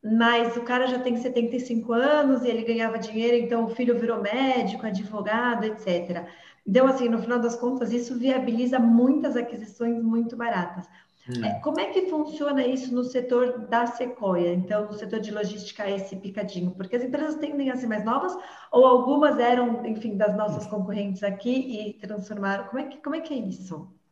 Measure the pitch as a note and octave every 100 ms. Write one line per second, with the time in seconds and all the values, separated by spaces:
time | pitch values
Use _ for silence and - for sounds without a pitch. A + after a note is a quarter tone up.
0 | G#3+ A3+ A#3 A#3+ A#3 A#3+ A#3 B3 B3+ B3+
1 | B3+ A3+ B3+ B3 A#3 B3+ - A3+ A3 A#3
2 | C4+ D4+ C#4 B3+ B3 A3+ A3+ A3+ A3+ A3
3 | F#3+ A3 A#3 A#3+ - A#3 A3+ - A#3+ A#3+
4 | A3+ G#3+ G3+ A#3+ C4+ B3+ F#3+ G#3+ A3+ F#3
5 | - G#3+ G3 A3+ B3 A3+ A3 G#3+ - F3
6 | F3 F3 - - - _ - G#3+ C4 B3+
7 | A#3+ A3+ A#3 B3 A#3 - B3 C4 A3+ A#3+
8 | A#3 A#3+ C4 B3+ G#3 A3+ B3 B3+ A#3 A#3
9 | B3+ D4+ D4 B3 A#3+ G3+ G#3+ - A#3 A#3
10 | A3+ A3+ A#3 A#3 A#3 G3 F3 - - -
11 | _ _ - B2 A2 G#2 D4 D#4+ F#4+ G4
12 | F#4 D#4 D4+ - C#4+ C4+ B3 C4 B3+ A#3+
13 | B3 B3+ A#3+ B3 B3 A#3 G#3+ A#3 A#3+ -
14 | B3 - G3+ F3 F3 F3+ F#3 G#3 G#3 G#3
15 | G#3 G#3+ G#3 G#3 G3+ - - - G3+ G3
16 | G3 F#3+ G3 G#3+ F#3 F3+ F3+ - F#3+ A#3+
17 | C4 C#4+ D#4 D4+ D4 C#4+ C4 B3 A#3+ G#3
18 | G3+ C4 F#4 - - - - A#3+ C4 B3
19 | B3 C#4+ D4 A#3 A#3+ B3 A#3+ A3+ A3 A3
20 | A3+ G3 G#3 G3+ G#3+ - - G#3 F#3+ G#3
21 | G3+ F#3 G3+ G3 A#3+ C4 C4 A3 G#3+ -
22 | G3 G#3 F#3 G3+ G3 G3 G3 B3+ D4 -
23 | D4 D#4+ D#4+ C4+ G3 - - D#3 - _
24 | _